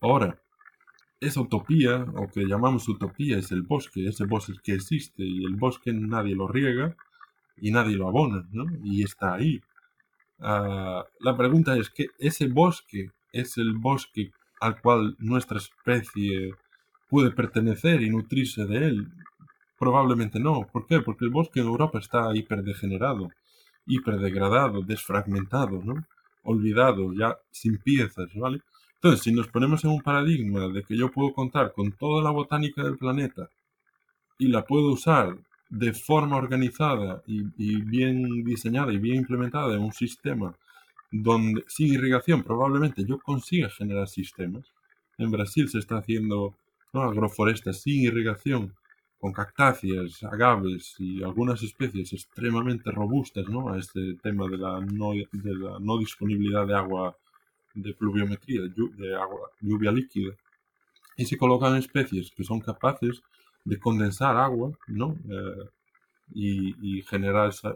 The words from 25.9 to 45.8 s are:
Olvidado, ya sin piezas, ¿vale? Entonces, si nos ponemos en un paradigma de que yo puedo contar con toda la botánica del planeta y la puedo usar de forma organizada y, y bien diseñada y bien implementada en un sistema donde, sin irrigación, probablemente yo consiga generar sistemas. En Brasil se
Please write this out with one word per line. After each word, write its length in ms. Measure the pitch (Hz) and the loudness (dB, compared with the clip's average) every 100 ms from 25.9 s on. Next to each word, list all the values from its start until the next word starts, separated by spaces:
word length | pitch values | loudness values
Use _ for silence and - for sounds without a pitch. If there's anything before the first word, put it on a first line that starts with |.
| 147 - _ _ _ | -6 -8 _ _ _
Olvidado, 680 | - 113 107 107 131 101 95 | -2 0 2 4 4 4 0
ya 260 | 92 113 - _ | 0 -2 -2 _
sin 260 | - 113 107 | -4 -2 0
piezas, 520 | - 139 110 - 90 | 2 2 2 -2 -10
¿vale? 280 | 98 127 139 - _ _ | -6 -6 -6 -10 _ _
Entonces, 280 | _ 175 135 | _ 6 6
si 100 | 113 | 4
nos 160 | 117 113 | 2 2
ponemos 360 | 120 135 151 | 2 2 2
en 60 | 156 | 2
un 100 | 151 | 0
paradigma 680 | 143 143 147 156 107 98 95 | 2 2 2 2 0 -2 -2
de 140 | 98 | -4
que 140 | - 113 | -4 0
yo 140 | 127 | 0
puedo 240 | 135 139 | 0 -2
contar 400 | 135 131 151 117 | 0 -2 0 0
con 180 | - 101 | 0 -4
toda 300 | - 147 156 | -2 -2 0
la 80 | 156 | 0
botánica 520 | 147 143 151 147 143 | -2 -2 -2 -2 -2
del 140 | 143 139 | -4 -2
planeta 540 | 131 135 135 - 90 _ _ _ _ _ _ _ _ - | -2 -2 -2 -6 -14 _ _ _ _ _ _ _ _ -2
y 100 | 131 | 2
la 160 | 113 | 2
puedo 220 | - 143 147 | 2 4 4
usar 500 | 127 165 147 95 92 _ _ - | 2 4 4 4 -2 _ _ -12
de 240 | 110 117 | -2 -2
forma 440 | 110 - 151 147 139 | -2 2 2 4 0
organizada 840 | 127 127 123 - 151 120 98 92 - | 0 0 0 0 0 0 -2 -6 -6
y, 180 | 107 104 - | -6 -6 -4
y 240 | 104 107 | -2 0
bien 600 | 107 120 131 127 123 120 | 0 0 2 2 0 -2
diseñada 500 | 120 113 113 123 139 | -2 -2 -2 0 0
y 40 | 101 | 0
bien 180 | 110 127 | 0 0
implementada 580 | 127 123 123 147 135 | 0 -2 -2 -2 -2
en 80 | 104 | 0
un 100 | 107 | -2
sistema 640 | - 120 - 143 127 92 - _ _ _ _ - | -2 -6 -6 -6 -4 -4 -8 _ _ _ _ -8
donde, 540 | 110 110 113 110 110 - | -2 2 4 4 0 -2
sin 240 | - 156 | 0 2
irrigación, 500 | 135 131 127 170 151 | 4 2 2 4 2
probablemente 640 | - 113 139 143 151 113 | 2 0 2 2 2 0
yo 140 | 98 135 | -2 -4
consiga 500 | - 139 - 180 110 | -2 -4 0 0 0
generar 400 | - 104 101 95 | -2 -4 -2 -4
sistemas. 640 | - 92 - 90 107 - _ _ _ _ - | -6 -8 -6 -8 -8 -12 _ _ _ _ -4
En 120 | 117 | -2
Brasil 380 | 107 101 - 143 | 0 0 0 0
se 120 | 113 | -2